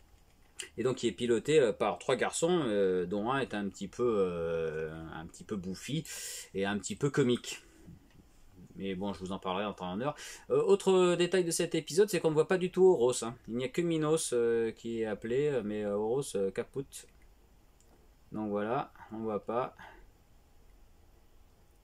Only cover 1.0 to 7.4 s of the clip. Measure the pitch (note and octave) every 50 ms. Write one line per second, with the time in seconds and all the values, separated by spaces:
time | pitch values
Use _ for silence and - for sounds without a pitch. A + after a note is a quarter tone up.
1 | - A2+ G2 - A#2+ A#2 A#2+ A2 - - D3+ D#3 C3 G#2+ G2 - A#2 G#2 F2+ -
2 | - - C3+ - A#2 G2 - - E3 E3 F#3 F3 D3 A#2 G#2 G2+ G2 F#2 F#2 F2+
3 | F2 F2 G2+ G2+ G#2 A#2 C3+ C#3 B2+ - - G#2 G2+ G2 - - G2 F2+ - -
4 | A#2+ B2 A2 G2+ F#2+ F2+ F2 E2+ E2 E2 E2 E2 D#2+ D#2+ D2+ D#2+ D#2+ D#2 D#2+ D#2+
5 | D#2+ D#2+ D2+ D#2 E2 E2+ - - - - A2 G2+ E2+ F#2 - - - - C3+ D#3+
6 | D#3 - - - - - - - - - - G2 G2 G2 G#2 G2+ - - G#2+ -
7 | - C#3 - D3+ C3+ A#2+ A#2+ A2+